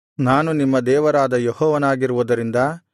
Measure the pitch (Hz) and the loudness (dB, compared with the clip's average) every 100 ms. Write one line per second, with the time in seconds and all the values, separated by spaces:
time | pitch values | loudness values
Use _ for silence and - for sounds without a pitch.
0 | _ - 127 135 160 156 135 131 123 143 | _ -4 0 0 0 0 0 0 2 2
1 | 151 147 135 123 117 - 156 147 139 135 | 2 2 2 0 -2 0 0 0 0 0
2 | 131 123 117 117 113 120 139 165 _ | -2 -2 0 -2 -2 -2 -2 -4 _